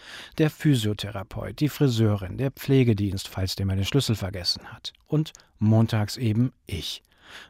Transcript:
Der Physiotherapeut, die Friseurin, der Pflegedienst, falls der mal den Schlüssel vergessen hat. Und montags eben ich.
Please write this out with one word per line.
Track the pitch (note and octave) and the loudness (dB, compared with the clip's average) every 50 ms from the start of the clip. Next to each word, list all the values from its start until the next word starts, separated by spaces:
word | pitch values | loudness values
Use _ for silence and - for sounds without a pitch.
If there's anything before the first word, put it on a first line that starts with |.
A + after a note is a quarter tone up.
| - - - - - - - - | -20 -20 -18 -18 -18 -10 -2 0
Der | D#3+ D3+ | 0 0
Physiotherapeut, | - - - D#3 C#3+ B2 G#2+ G#2+ G#2 - - G2+ G2 G2 F#2+ - - A2 G#2 G2 - - | 0 0 2 2 4 4 2 -2 -2 -4 -6 -8 -8 -10 -10 -10 -10 -10 -8 -8 -4 -2
die | D3 C#3+ | -2 -2
Friseurin, | - - D3 C3+ A#2+ A2 A2+ G#2+ G#2 G2+ F#2+ F2+ F#2+ A2 | 2 2 2 2 4 4 4 4 4 2 -2 -6 -6 -4
der | C3 C#3 | -4 -4
Pflegedienst, | - - - - C3+ C3+ B2+ A#2 A2 G2 G2+ G2+ F2+ G2 - - | -4 -6 -2 2 4 4 6 4 4 2 2 -2 -2 -4 -8 -8
falls | - - F#2+ F#2 - | -6 -4 -4 -4 -2
der | - G2 | -2 -2
mal | G2 F#2+ | -2 0
den | G2 G2 | -2 -2
Schlüssel | - - C#3+ B2+ - A2+ | 0 0 0 2 0 -2
vergessen | - G2+ F#2+ G#2 F#2+ E2+ - - - - - | -2 -2 -6 -8 -6 -4 -4 -4 -4 -6 -16
hat. | - - - - - _ _ - | -18 -14 -14 -16 -16 _ _ -4
Und | - D3+ D#3 - - - - _ _ - | -2 -2 -2 -2 -6 -20 -20 _ _ 0
montags | G#2+ G#2+ A2 A2 A2+ A2+ - A2 G#2+ G2 - | 2 4 6 6 4 4 2 0 -2 -2 -4
eben | - C3+ A2+ G#2+ A2 B2 C3 - _ _ | -4 -2 0 2 2 0 0 -2 _ _
ich. | - - F2 - - - - _ _ _ _ _ - - - - | -10 -8 -8 -8 -8 -10 -12 _ _ _ _ _ -20 -20 -20 -12